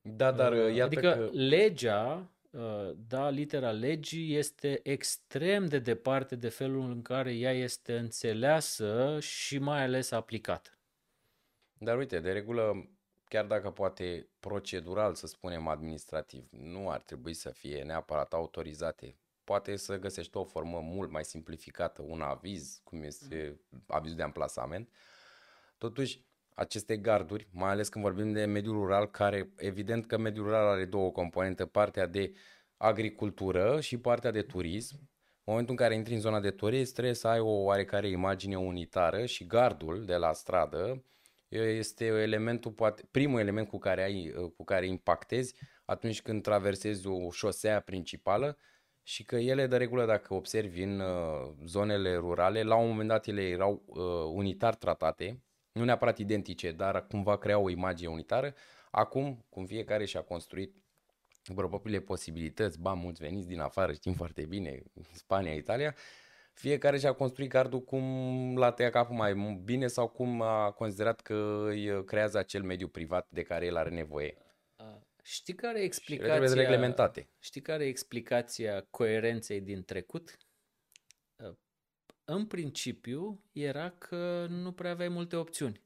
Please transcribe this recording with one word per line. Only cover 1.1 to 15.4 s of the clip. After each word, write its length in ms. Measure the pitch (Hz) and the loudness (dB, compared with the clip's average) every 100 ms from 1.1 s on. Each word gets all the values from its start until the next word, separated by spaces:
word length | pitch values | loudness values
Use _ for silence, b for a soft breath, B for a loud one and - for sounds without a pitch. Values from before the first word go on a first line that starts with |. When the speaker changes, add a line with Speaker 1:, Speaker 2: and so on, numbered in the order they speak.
Speaker 1:
că 160 | 135 110 | 4 2
Speaker 2:
legea, 960 | 135 131 160 214 151 117 104 117 165 185 _ _ | 2 4 6 6 4 0 2 0 -4 -8 _ _
uh, 400 | 135 113 104 98 82 113 | -10 -6 -4 -6 -8 -6
da, 200 | 131 143 | -2 0
litera 420 | 139 147 147 127 | 0 -2 -2 0
legii 640 | 110 123 160 147 160 160 147 | 0 -2 -2 -4 -6 -2 0
este 440 | 147 - 143 139 | -2 -2 -2 -2
extrem 840 | - 139 - - _ 135 170 202 185 | -2 -2 -2 -6 _ -2 2 2 2
de 120 | 143 | 0
departe 580 | 120 117 - 135 131 127 | 0 0 2 0 0 -4
de 120 | 117 | -6
felul 420 | - 135 135 127 | -4 -2 -2 -2
în 120 | 120 | -6
care 320 | 117 127 127 | -4 -2 -2
ea 180 | 117 127 | 0 0
este 460 | 131 123 - - 117 | 0 -2 -6 -4 -4
înțeleasă 1200 | 117 - 120 110 131 160 151 - 107 110 135 151 | -2 -2 -2 2 6 4 2 -2 0 2 2 0
și 380 | 147 - - 139 | -4 -6 -4 -2
mai 240 | 139 147 | 0 2
ales 280 | 131 131 123 | 2 0 0
aplicată. 600 | 117 - 113 - 85 - _ _ _ _ _ _ _ _ _ _ _ | -2 -2 -6 -2 -4 -4 _ _ _ _ _ _ _ _ _ _ _
Speaker 1:
Dar 180 | 107 120 | -2 -2
uite, 240 | 135 87 | 0 -2
de 120 | 85 | 0
regulă, 580 | 98 104 117 110 98 - _ _ _ | -2 -2 0 0 0 -6 _ _ _
chiar 200 | _ 107 104 | _ -2 0
dacă 240 | 107 98 | 0 -2
poate 580 | 85 95 - 90 85 - _ | -2 -2 -2 -6 -6 -10 _
procedural, 760 | 98 101 98 92 82 95 107 | -8 -6 -6 -8 -4 0 0
să 120 | 82 80 | 0 -10
spunem, 420 | - | -12